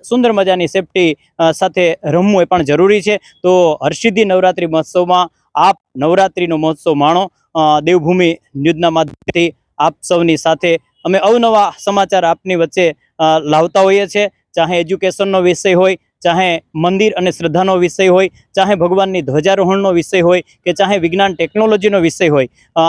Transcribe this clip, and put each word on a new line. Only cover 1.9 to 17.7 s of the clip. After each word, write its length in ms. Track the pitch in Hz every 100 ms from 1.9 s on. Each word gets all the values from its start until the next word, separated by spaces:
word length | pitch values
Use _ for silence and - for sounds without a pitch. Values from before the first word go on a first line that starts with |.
| 165
રમવું 380 | 151 165 196 196
એ 20 |
પણ 180 | 170 180
જરૂરી 400 | 139 147 190 208
છે. 140 | 190 208
તો 640 | - _ 180 185 170 151
હરસિદ્ધિ 400 | 135 170 226 196
નવરાત્રી 420 | 208 185 185 180 170
મહોત્સવમાં 640 | 160 156 185 180 180 170 _ _
આપ 240 | 147 180 196 _ 127
નવરાત્રીનો 600 | 151 185 190 - 175 160
મહોત્સવ 380 | 160 151 175
માણો. 380 | 147 147 175 190 _ _
અ, 260 | 165 156 151
દેવભૂમિ 580 | 156 180 156 180 175 170 _ 139
ન્યૂઝના 340 | 151 160 170
માધ્યમથી 640 | 165 151 - - 175 170 - _ -
આપ 160 | 151 -
સૌની 340 | - 175 170 156
સાથે 420 | 165 160 175 165 - _
અમે 140 | 165 190
અવનવા 560 | 196 240 233 220 196 -
સમાચાર 460 | - 196 190 185
આપની 300 | 170 170 185
વચ્ચે, 420 | 175 160 - 170 147 _ -
અ, 200 | 156 160
લાવતા 420 | 147 156 170 190
હોઈએ 260 | 190 196 202
છીએ, 220 | 202 202
ચાહે 520 | - _ - 165 175
એજ્યુકેશનનો 600 | 165 185 185 180 196 190
વિષય 320 | 180 180 196
હોય, 260 | 180 190 180 _ _
ચાહે 400 | 170 170 185 165 -
મંદિર 380 | 156 175 190 214
અને 180 | 180 180
શ્રદ્ધાનો 460 | - 165 160 190